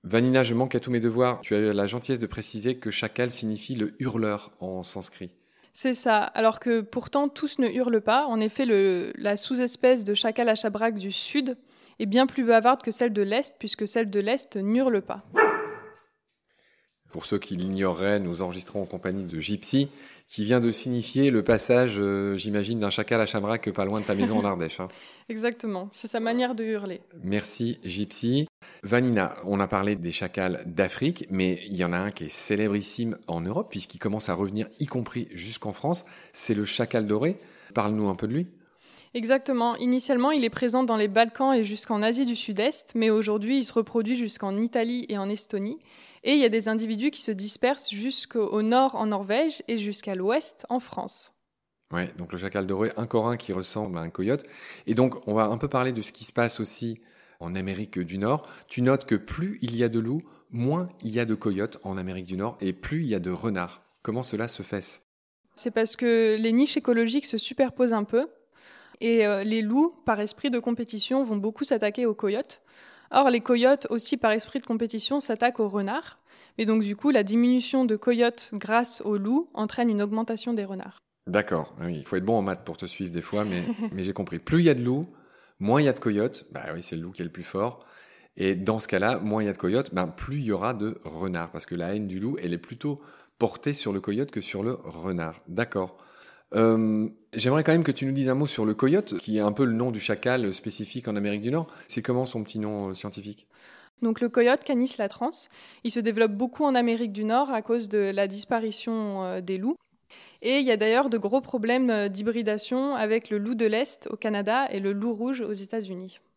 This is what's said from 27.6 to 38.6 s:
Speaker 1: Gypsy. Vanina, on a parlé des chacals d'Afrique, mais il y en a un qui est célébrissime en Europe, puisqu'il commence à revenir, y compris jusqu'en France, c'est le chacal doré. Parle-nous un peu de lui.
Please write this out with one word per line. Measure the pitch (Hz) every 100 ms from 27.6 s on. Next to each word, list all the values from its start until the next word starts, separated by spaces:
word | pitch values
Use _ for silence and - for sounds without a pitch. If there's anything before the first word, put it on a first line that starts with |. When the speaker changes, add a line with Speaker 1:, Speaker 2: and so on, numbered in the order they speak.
| 117 -
Speaker 1:
Gypsy. | 90 90 104 - 117 135 156 _ - -
Vanina, | 101 120 127 110 90 - 92
on | 101
a | 95
parlé | 101 101 98
des | 85
chacals | 82 92 - 92 82 87
d'Afrique, | 85 95 - 143 175 -
mais | 95 92 85 92
il | 92
y |
en | 87
a | 87
un | 101
qui | 101 76
est |
célébrissime | - - 104 107 104 98 - 117 - -
en | 85
Europe, | 85 135 220
puisqu'il | 196 - -
commence | 110 107 104
à |
revenir, | 87 98 104 110 -
y | 139
compris | 127 113 120 -
jusqu'en | 85 95 113 110
France, | 98 147 175 - - -
c'est | - -
le | 104 104
chacal | - 117 120 107
doré. | 107 147 202 - - -
Parle-nous | - 104 107 101
un | 90
peu | 110
de |
lui. | 139 175 -